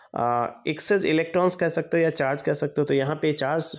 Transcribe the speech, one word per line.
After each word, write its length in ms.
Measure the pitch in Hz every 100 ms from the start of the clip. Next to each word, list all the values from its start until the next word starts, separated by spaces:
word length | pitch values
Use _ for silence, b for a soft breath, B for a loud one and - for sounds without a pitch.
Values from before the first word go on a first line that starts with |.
| B -
आ, 320 | 120 120 120 - -
एक्सेस 380 | 151 - 202 160
इलेक्ट्रॉन्स 500 | 160 165 175 180 175
कह 140 | 170
सकते 280 | 165 156 170
हो 60 |
या 60 | 165
चार्ज 300 | 156 135 143
कह 120 | 160
सकते 280 | 147 147 -
हो। 40 | 143
तो 80 |
यहाँ 220 | 139 135 156
पे 160 | 156
चार्ज 380 | 147 135 160 156